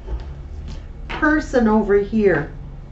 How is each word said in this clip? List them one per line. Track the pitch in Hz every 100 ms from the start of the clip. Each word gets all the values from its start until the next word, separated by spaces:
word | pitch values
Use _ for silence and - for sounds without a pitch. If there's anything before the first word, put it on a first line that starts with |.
| - - - - - - - - - - -
person | - 302 302 - 254 220
over | 220 190 202
here | 202 220 202 151 156 - - - -